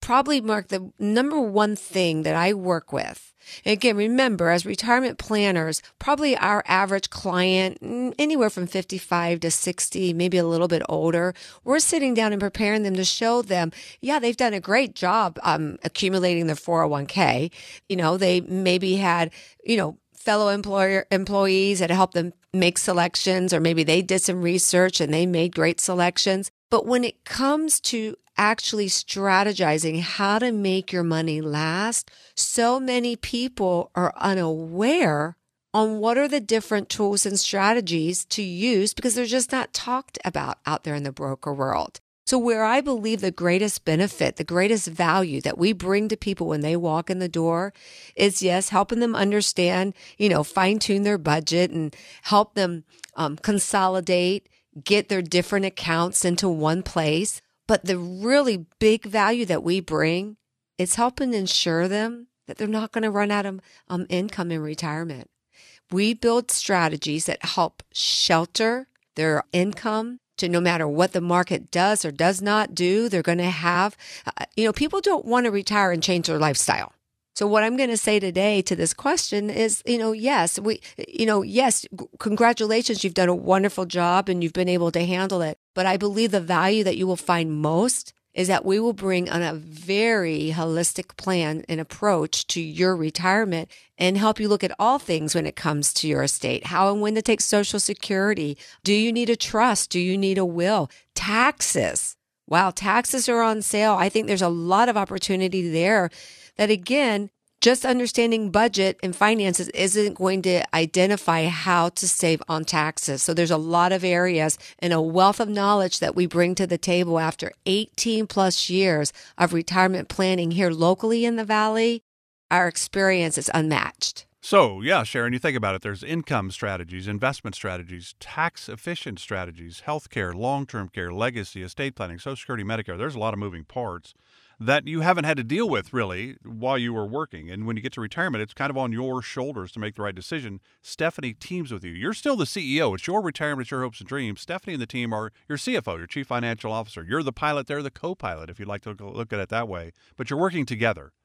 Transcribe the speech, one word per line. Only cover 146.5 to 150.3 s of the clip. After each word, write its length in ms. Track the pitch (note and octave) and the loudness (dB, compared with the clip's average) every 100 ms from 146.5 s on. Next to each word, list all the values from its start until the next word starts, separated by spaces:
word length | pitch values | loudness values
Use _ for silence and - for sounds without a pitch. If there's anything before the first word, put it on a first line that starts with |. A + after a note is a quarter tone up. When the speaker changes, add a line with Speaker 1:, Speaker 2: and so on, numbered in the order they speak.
| A2+ A2 | -6 -6
Speaker 2:
officer. 320 | A2 A2 - E2 | -6 -8 -12 -6
You're 160 | C3+ | -4
the 80 | D3 | -4
pilot. 360 | A#2+ D3+ D3 C#3 | -4 -4 -4 -4
They're 140 | C#3+ | -8
the 100 | C#3 | -8
co-pilot, 580 | - E3 F#3 G#2+ E2 D#2+ | -10 -12 -8 -10 -10 -12
if 100 | F2 | -14
you'd 80 | G2+ | -10
like 140 | G2+ | -10
to 80 | G#2+ | -10
look, 120 | G2+ | -14
look 300 | G2+ G#2+ A2+ | -14 -12 -8
at 80 | G#2 | -6
it 80 | F#2+ | -4
that 220 | A2+ A#2 | -6 -6
way. 240 | F#2 E2 - _ _ | -8 -12 -20 _ _
But 120 | B2 | -8